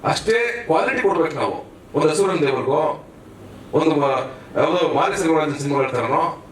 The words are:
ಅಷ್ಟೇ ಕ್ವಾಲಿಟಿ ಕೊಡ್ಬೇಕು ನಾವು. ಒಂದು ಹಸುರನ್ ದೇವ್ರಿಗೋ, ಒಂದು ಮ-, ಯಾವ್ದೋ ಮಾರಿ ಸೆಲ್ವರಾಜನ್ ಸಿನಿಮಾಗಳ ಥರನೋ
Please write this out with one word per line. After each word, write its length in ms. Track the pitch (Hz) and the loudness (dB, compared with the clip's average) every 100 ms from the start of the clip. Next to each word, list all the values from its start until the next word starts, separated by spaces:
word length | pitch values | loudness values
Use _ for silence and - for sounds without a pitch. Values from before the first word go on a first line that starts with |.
ಅಷ್ಟೇ 580 | - - - 233 233 - - | -2 -2 2 2 2 -4 0
ಕ್ವಾಲಿಟಿ 360 | 160 247 247 | 2 2 2
ಕೊಡ್ಬೇಕು 320 | 196 180 160 | 2 2 0
ನಾವು. 380 | 139 - - - - - | 0 -4 -4 -10 -20 -4
ಒಂದು 140 | 139 156 | 0 0
ಹಸುರನ್ 300 | 151 190 175 | 2 0 2
ದೇವ್ರಿಗೋ, 720 | 143 123 131 147 156 - - - - - - - - | 0 0 0 0 0 -4 -12 -20 -20 -20 -20 -20 -2
ಒಂದು 160 | 151 160 | 0 2
ಮ-, 400 | 147 139 131 - - - - | 2 2 0 -4 -12 -8 0
ಯಾವ್ದೋ 380 | - 175 160 | 0 2 2
ಮಾರಿ 240 | 123 - 202 | 2 0 0
ಸೆಲ್ವರಾಜನ್ 400 | 160 160 151 139 | 2 2 0 -2
ಸಿನಿಮಾಗಳ 300 | 139 139 127 | -2 0 0
ಥರನೋ 580 | - 147 147 170 - - | -2 0 0 0 -4 -16